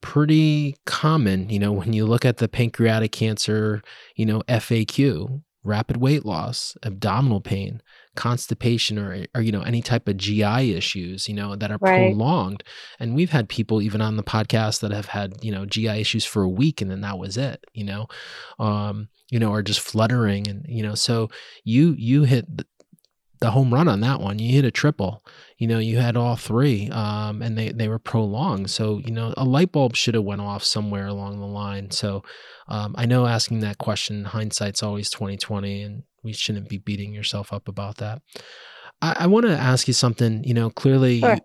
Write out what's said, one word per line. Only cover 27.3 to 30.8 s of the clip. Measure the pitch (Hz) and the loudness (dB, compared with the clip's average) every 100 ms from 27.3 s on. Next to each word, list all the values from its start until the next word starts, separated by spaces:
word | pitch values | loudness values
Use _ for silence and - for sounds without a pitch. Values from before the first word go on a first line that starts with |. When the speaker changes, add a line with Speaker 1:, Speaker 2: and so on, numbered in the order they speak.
| 107 | -4
Speaker 1:
and | 117 110 | -4 -4
they, | 110 | -4
they | 117 110 | -2 -2
were | 113 | -4
prolonged. | - 113 107 107 180 98 98 | -2 0 0 0 -2 -2 -4
So, | - 107 104 | -2 -2 -2
you | 120 | -4
know, | 113 113 - | -4 -4 -2
a | |
light | 131 139 180 | 2 4 4
bulb | 151 127 - | 4 2 0
should | - | 0
have | 110 | 0
went | 101 101 | 0 -2
off | 101 101 | -6 -4
somewhere | - 110 | -2 -2